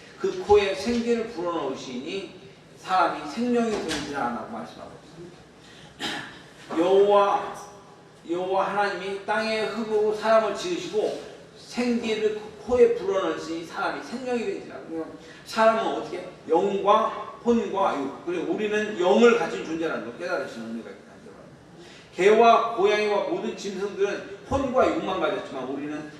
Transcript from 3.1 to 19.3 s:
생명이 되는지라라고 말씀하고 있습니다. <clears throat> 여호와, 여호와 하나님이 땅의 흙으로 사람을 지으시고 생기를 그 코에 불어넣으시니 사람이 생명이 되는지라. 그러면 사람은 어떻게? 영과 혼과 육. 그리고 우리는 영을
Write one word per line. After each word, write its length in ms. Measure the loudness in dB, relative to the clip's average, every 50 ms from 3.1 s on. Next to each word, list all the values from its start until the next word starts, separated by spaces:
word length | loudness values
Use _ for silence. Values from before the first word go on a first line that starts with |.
| 0 -4 -8 -8
생명이 400 | -6 -4 -2 0 2 2 2 0
되는지라라고 800 | 0 -2 -2 -4 -4 -4 -6 -6 -6 -4 -4 -4 -4 -6 -8 -10 -10
말씀하고 400 | -12 -12 -12 -14 -16 -18 -18 -18 -20 -20
있습니다. 320 | -20 -20 -18 -18 -18 -18 -20 -20 -20 -20 -20 -20 -20 -20 -20 -20 -20 -16 -10 -8 -8 -8 -8 -10 -12 -16 -20 -20 -20 -20 -20 -14 -6 0
<clears throat> 0 | 2
여호와, 760 | 4 6 6 6 8 8 8 6 6 6 2 0 -2 -4 -10 -12 -14 -16 -18 -20 -20 -20 -20 -20 -20 -20 -20 -20 -8 -6
여호와 400 | -4 -4 -2 0 2 2 2 0
하나님이 560 | 0 0 0 0 -2 -4 -6 -6 -8 -6 -4
땅의 440 | -2 -2 0 0 0 -2 -2 -2 -2
흙으로 460 | -4 -4 -4 0 0 2 2 2 0
사람을 400 | 0 2 4 6 6 4 4 -2
지으시고 680 | -4 -4 -4 -4 -4 -4 -4 -2 -2 0 0 -2 -6 -10 -14 -16 -18 -20 -20 -20
생기를 800 | -20 -20 -10 -4 -2 0 0 0 0 0 -2 -2 0 0 0 -2
그 320 | -2 -8 -12 -14 -14 -4
코에 280 | 0 6 6 8 6 6
불어넣으시니 680 | 2 0 -2 0 0 0 0 -2 -4 -6 -8 -8 -8 -8
사람이 380 | -10 -6 -4 -4 -4 -4 -6 -10
생명이 380 | -10 -10 -8 -4 -4 -2 -2
되는지라. 360 | -2 -4 -6 -6 -10 -12 -14 -14 -12 -10
그러면 300 | -8 -8 -8 -8 -12 -16 -18 -20 -20 -20 -16
사람은 360 | -8 0 4 4 6 6 4 0 -2 -2
어떻게? 340 | -4 -6 -6 -8 -10 -10 -12 -14 -16 -2 2
영과 800 | 2 2 2 2 0 0 4 4 4 4 4 0 -4 -6 -10 -12 -14 -4 0
혼과 540 | 2 2 2 2 -2 -2 0 0 0 0 -2
육. 280 | -4 -6 -8 -8 -6
그리고 260 | -6 -4 -4 -2 -2 -2
우리는 480 | -2 -2 -2 0 -2 -2 -2 -2 0
영을 380 | 4 4 6 8 8 8